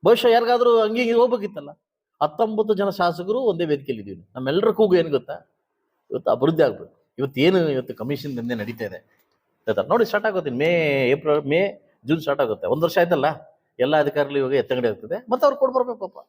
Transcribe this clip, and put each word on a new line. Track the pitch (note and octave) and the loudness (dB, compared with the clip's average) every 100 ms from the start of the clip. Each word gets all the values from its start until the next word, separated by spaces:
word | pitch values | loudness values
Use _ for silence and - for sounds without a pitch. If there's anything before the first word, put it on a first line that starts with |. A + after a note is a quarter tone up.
ಬಹುಶಃ | F#3 A3+ A#3+ A3+ | 4 4 6 4
ಯಾರಿಗಾದ್ರೂ | A#3 B3 A#3+ A#3 | 4 2 4 4
ಹಂಗೆ | G#3+ A3+ | 2 0
ಹಿಂಗೆ | A#3+ A#3 | 0 2
ಹೋಗ್ಬೇಕಿತ್ತಲ್ಲ, | A#3+ A#3+ G3+ D#3 C#3+ D3 _ _ _ _ | 2 0 -6 -10 -16 -20 _ _ _ _
ಹತ್ತೊಂಬತ್ತು | D3+ - A3 A3 G#3+ G3 | -4 0 -2 0 0 0
ಜನ | G3+ F#3 | 0 0
ಶಾಸಕರು | F3 E3+ F3+ A#3 B3 | -2 -2 -4 -2 0
ಒಂದೇ | E3+ E3+ | -2 -2
ವೇದಿಕೆಯಲ್ಲಿ | C#3+ C#3 A2+ | -2 -4 -8
ಇದ್ದೀವಿ. | G2+ G2 - B2+ | -8 -16 -16 -8
ನಮ್ಮೆಲ್ಲರ | C3 E3 A3 G#3+ | -2 0 0 2
ಕೂಗು | G#3+ F3+ | 4 4
ಏನು | D#3+ C#3 | 2 -2
ಗೊತ್ತಾ? | - D3 _ _ _ _ _ _ _ | -2 -14 _ _ _ _ _ _ _
ಇವತ್ತು | B2 - A#2+ | -6 -2 2
ಅಭಿವೃದ್ಧಿ | C#3 E3 C#3 | 2 2 0
ಆಗ್ಬೇಕು. | - - _ _ - | 0 -14 _ _ -8
ಇವತ್ತೇನು | C3+ B2+ D#3 F#3 D#3+ | -6 2 2 4 0
ಇವತ್ತು | C3+ B2+ A2+ | -2 -6 -10
ಕಮಿಷನ್ | B2 C#3+ D3 B2 | -8 -6 -6 -8
ದಂಧೆ | A#2 A#2 | -6 -6
ನಡೀತಾ | G#2 A2+ G#2+ | -8 -8 -10
ಇದೆ, | F2+ _ _ _ _ _ _ - | -12 _ _ _ _ _ _ -4
ಆಯ್ತಾ? | G3+ E3 | -2 0
ನೋಡಿ, | A3 A3 | 0 0
ಸ್ಟಾರ್ಟ್ | G#3 G#3+ | 0 -2
ಆಗುತ್ತೆ | F#3 D#3 B2 | -4 -4 -2
ಮೇ, | D#3 F3 D#3 C#3 B2 | 0 2 0 0 2
ಏಪ್ರಿಲ್, | C#3+ D#3 D3 C#3+ | 0 2 0 0
ಮೇ, | D#3+ G3 - _ _ A#2 | 0 0 -6 _ _ -2
ಜೂನ್ | D#3+ | -2
ಸ್ಟಾರ್ಟ್ | C#3+ C#3+ | 0 -2
ಆಗುತ್ತೆ. | B2+ G#2+ F2+ | -2 -2 -2
ಒಂದು | C#3 E3 | 0 0
ವರ್ಷ | F3 | 0
ಆಯ್ತಲ್ಲ, | F3 E3 C#3+ D#3 - _ _ - | 2 2 0 -4 -16 _ _ -4
ಎಲ್ಲ | B2+ D3+ | 0 2
ಅಧಿಕಾರಿಗಳು | D3 D3 C#3 C#3+ | 2 0 -2 0
ಇವಾಗ | C3 C3+ | 0 0
ಎತ್ತಂಗಡಿ | - B2+ A#2+ | 0 0 -2
ಆಗ್ತದೆ, | G#2 A2 F#3 B3 | -4 -8 -10 -4
ಮತ್ತೆ | B3 D4 | 2 2
ಅವ್ರು | C#4 | 2
ಕೊಡ್ಬರ್ಬೇಕು | C4 B3+ B3 A3 | 0 0 -4 -6
ಪಾಪ. | F#3+ - | -12 -16